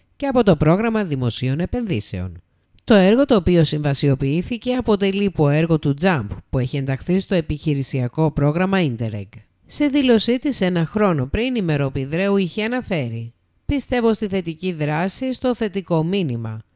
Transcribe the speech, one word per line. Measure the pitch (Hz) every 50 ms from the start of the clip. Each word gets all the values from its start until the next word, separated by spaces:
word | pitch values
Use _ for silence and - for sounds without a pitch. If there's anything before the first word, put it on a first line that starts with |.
| _ _ _
και | - 277
από | 277 247 254 233
το | 202 180
Πρόγραμμα | - 151 151 170 196 226 233 220 214 202
Δημοσίων | 170 147 131 127 120 - - 123 131 135 156
Επενδύσεων. | 175 - - 247 240 202 170 104 - - - 90 90 92 82 87 - _ _ _ _ _ _ - -
Το | - 233
έργο, | 196 185 190 214 254 285
το | - 262
οποίο | 202 165 180 180 170 160
συμβασιοποιήθηκε, | - - 151 147 147 139 - - 143 135 131 139 135 147 170 180 - 247 220 - 247 247
αποτελεί | 262 220 240 208 190 202 196 190 202 202
υποέργο | 196 - - 151 143 147 151 165 165 165 151
του | - 147 139 139
Jump, | 170 190 180 131 104 101 - - - _
που | - 135
έχει | 123 123 -
ενταχθεί | 139 135 135 135 127 - - 180 190
στο | 185 - 202
επιχειρησιακό | 175 156 - 151 147 - 156 147 139 131 - - 135 123 123 - - 160 151
πρόγραμμα | - - 143 147 151 170 185 190 196 190
Interreg. | 175 143 120 113 120 110 107 104 98 101 - - - _ _ _ _
Σε | - - - 294
δήλωσή | 294 254 294 262 254 233 220 - - 240 254
της | - 294 254 -
ένα | 190 180 180 170 165
χρόνο | - - 214 214 196 170 143 127
πριν, | 135 - 202 233 262 254
η | 233
Μερόπη | 190 165 151 143 143 135 131 143 131
Δρέου | 127 151 170 190 202 202
είχε | 202 190 165 - 214 208
αναφέρει: | 220 247 254 - - 202 156 127 117 113 117 113 117 - _ _ _ _ _ _
"Πιστεύω | - 294 277 - - 247 247 226 226 220
στη | - 220
θετική | 196 185 190 170 170 160 - 185 185
δράση, | 175 151 151 147 151 151 175 190 - - 262 262 254
στο | - - 254 240
θετικό | - 233 208 175 196 175 - 175 160 156
μήνυμα. | 165 196 202 175 139 120 117 113 110 110 110 - _ _